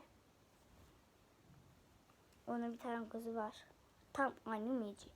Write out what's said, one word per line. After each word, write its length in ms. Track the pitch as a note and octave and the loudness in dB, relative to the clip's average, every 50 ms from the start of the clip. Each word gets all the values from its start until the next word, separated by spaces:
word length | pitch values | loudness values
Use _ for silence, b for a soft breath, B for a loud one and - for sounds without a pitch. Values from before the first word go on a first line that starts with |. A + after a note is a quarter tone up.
| - - - - - - - - - - - - - - - - - - - - - - - - - - - - - - - - - - - - - - - - - - - - - - - - - - | -8 -10 -20 -20 -20 -20 -20 -20 -20 -20 -20 -20 -20 -20 -20 -20 -20 -20 -20 -20 -20 -20 -20 -20 -20 -20 -20 -20 -20 -20 -20 -20 -20 -20 -20 -20 -20 -20 -20 -20 -20 -20 -20 -20 -20 -20 -20 -10 -4 0
Onun 260 | A#3+ A#3+ A#3 A#3 A#3 | 0 2 2 0 -2
bir 60 | A#3 | -2
tane 300 | - B3+ A#3 A#3 A3+ G#3+ | -2 -2 -2 -2 -2 -2
kızı 260 | A3+ A3+ A#3 A3+ A3+ | -4 -4 -4 -2 0
var. 200 | A3+ G#3+ G#3+ - - - - - - - - - - - - - | 0 0 -2 -2 -8 -16 -20 -20 -20 -20 -20 -20 -20 -18 -4 4
Tam 200 | - C#4 B3+ - - - | 6 6 6 4 0 -2
animeci. 640 | A3 A3+ G#3+ G#3+ A#3 C4 B3+ A3 G#3 G3+ - - - - | 0 0 0 2 2 2 2 2 0 -2 -6 -12 -18 -18